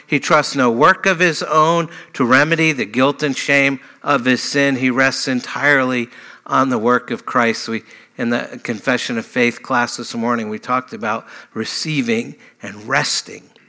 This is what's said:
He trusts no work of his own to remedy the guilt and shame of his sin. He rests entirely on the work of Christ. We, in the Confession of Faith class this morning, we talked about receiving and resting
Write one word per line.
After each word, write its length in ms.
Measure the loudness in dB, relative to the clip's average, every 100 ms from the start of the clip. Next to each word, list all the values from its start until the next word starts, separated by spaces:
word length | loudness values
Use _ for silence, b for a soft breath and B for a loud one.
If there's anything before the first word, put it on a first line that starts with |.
| B
He 120 | -2
trusts 360 | 2 2 2
no 160 | 2 2
work 360 | 6 4 4 2
of 120 | 2
his 240 | 2 2
own 480 | 0 2 4 2 -2 B B
to 100 | -2
remedy 480 | 4 4 4 2 2
the 120 | 0
guilt 380 | -2 2 2 2
and 140 | -2 -2
shame 440 | 0 2 2 -2 B B
of 220 | 0 0
his 180 | 2 0
sin. 340 | 0 0 2 2
He 140 | 0
rests 380 | 2 0 0 -2
entirely 800 | -4 -4 -2 2 2 2 -2 -4 B B B -2
on 240 | 0 2
the 80 | 2
work 320 | 2 2 0
of 160 | -8 -2
Christ. 420 | 0 0 0 -6
We, 140 | -8 B B B -6
in 140 | -4
the 300 | -2 -4 -10
Confession 560 | -8 -6 -2 -2 -2 -6
of 80 | -6
Faith 360 | 0 0 -2
class 340 | -4 -2 -2 -6
this 180 | -10
morning, 340 | -6 -2 -2 -4
we 100 | -8
talked 340 | -4 -4 -4
about 340 | -8 -6 -6 -8 B B
receiving 840 | -8 -6 -6 -4 -4 -2 -2 -4 -14 b b
and 260 | -16 -14 -2
resting 640 | -2 0 -4 -6 -16 -20 _